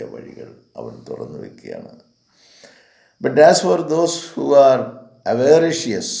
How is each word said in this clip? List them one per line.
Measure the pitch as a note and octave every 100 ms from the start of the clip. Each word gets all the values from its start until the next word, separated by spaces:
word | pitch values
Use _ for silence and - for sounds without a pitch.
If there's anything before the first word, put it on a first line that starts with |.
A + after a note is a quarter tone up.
| -
വഴികൾ | - - - - - _ -
അവൻ | A#1 A1+ -
തുറന്നു | - - -
വെക്കുകയാണ്. | G1+ - - G1+ - - _ _ _ _ _ _ - _ _ _ _ _
But | C3 C3 D#3
as | F#3+ F#3
for | F3+ -
those | D#3 E3+ - -
who | - C#3 C#3+ C3+
are | B2+ A2 - - _ F2+
avaricious, | A#2 C3 D#3+ E3 D3 B2 F#2+ - -